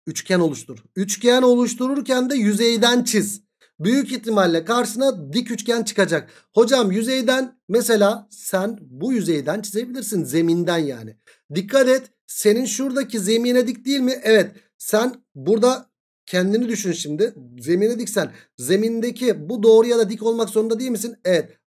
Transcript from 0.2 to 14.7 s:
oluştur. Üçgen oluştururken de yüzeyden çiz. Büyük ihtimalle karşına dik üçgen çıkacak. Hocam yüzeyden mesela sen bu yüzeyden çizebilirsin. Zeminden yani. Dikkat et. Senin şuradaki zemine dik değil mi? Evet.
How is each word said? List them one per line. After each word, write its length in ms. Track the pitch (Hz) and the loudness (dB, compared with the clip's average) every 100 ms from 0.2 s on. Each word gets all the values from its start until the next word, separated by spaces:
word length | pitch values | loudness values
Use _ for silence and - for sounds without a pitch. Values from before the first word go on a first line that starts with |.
| - 185 | -2 2
oluştur. 380 | 165 131 - 120 _ - | 2 -2 -12 -20 _ -8
Üçgen 460 | 196 202 240 247 | -6 0 2 4
oluştururken 880 | 254 247 247 - 254 277 262 254 254 | 4 4 2 -2 -4 -4 -2 -2 0
de 40 | |
yüzeyden 720 | 277 208 202 233 233 240 247 | 0 0 2 2 4 4 4
çiz. 380 | 240 214 208 - _ _ _ - | 2 0 -2 -6 _ _ _ -6
Büyük 320 | 165 269 269 | 0 0 0
ihtimalle 520 | 254 226 208 185 165 | -6 -2 2 2 2
karşına 680 | 165 240 233 220 269 208 139 | 0 -2 -2 -2 -2 -2 -4
dik 180 | 180 247 | -6 -4
üçgen 320 | 233 - 233 | -6 -4 -4
çıkacak. 480 | 220 - 175 156 - _ _ | -2 -2 0 -2 -6 _ _
Hocam 380 | - 226 262 208 | 2 4 4 2
yüzeyden 680 | 190 226 262 233 262 254 - - | 0 -2 -2 0 0 -2 -10 -4
mesela 600 | 214 220 220 202 214 - | -2 2 2 2 0 -8
sen 480 | - - 190 202 220 | -16 -6 -4 -4 -8
bu 320 | 147 127 208 | -16 -8 -4
yüzeyden 500 | 247 165 156 135 196 | -2 0 -2 -2 -6
çizebilirsin. 640 | 214 208 247 254 - 196 | -6 -8 -8 -10 -6 -6
Zeminden 540 | 139 156 170 170 175 170 | -2 0 0 0 0 -2
yani. 380 | 147 120 110 107 _ _ _ | -4 -8 -14 -20 _ _ _
Dikkat 340 | 147 202 269 254 | -8 0 2 4
et. 220 | 262 254 _ - | 2 -2 _ -14
Senin 380 | - 208 220 | -2 2 2
şuradaki 560 | 254 - 269 254 269 226 | 0 -4 -4 -4 -4 -4
zemine 460 | 185 226 240 247 247 | 0 0 2 2 0
dik 180 | - | -4
değil 160 | 262 277 | -4 -2
mi? 200 | 254 254 | 0 -2
Evet. 280 | 220 220 175 - _ | 2 4 2 -6 _